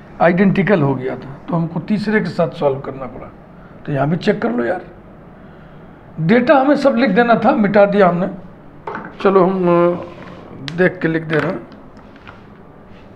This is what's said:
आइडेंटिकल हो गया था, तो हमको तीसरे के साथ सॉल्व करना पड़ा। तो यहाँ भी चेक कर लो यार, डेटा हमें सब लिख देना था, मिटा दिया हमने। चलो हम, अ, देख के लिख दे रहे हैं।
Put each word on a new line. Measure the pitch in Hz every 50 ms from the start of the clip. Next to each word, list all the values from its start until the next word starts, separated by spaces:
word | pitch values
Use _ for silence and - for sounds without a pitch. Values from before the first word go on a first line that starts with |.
| - - - -
आइडेंटिकल | - 170 185 170 202 196 156 196 180 196 208 170
हो | 143 139 135
गया | 123 127 131 123
था, | - - - - - -
तो | - 180
हमको | 165 165 160 175 180
तीसरे | - - 214 202 - 220 214 208
के | 175
साथ | 170 - - 165 -
सॉल्व | - - 151 143 131 131
करना | - 135 131 135 131
पड़ा। | 117 - - - - - - - - - - - - - - -
तो | -
यहाँ | 147 135 139 147
भी | 180
चेक | - - 208 196 208
कर | - 226
लो | 233 247 -
यार, | - - 370 - - - - - - - - - - - - - - - - - - - - - - - - - - - -
डेटा | 160 165 220 247 247 285 302
हमें | 262 262 294 285
सब | 285 - 277 233
लिख | 226 269 226
देना | 180 233 240 240 226
था, | - - 247
मिटा | 302 240 202 185 202 208 202
दिया | 202 180 208 190
हमने। | 175 170 170 190 - - - - - - - - - - - - - - - - - - - -
चलो | 202 190 196 175
हम, | 180 196 185 180
अ, | 175 175 170 175 175 175 175 - - - - - - - - - - - - - 139 165
देख | 170 185 175 180 -
के | -
लिख | 160 160 160 160
दे | 156 160 151
रहे | 143 165
हैं। | 196 - - - - - - - - - - - - - - - - - - - - - - - - - - - - - - - -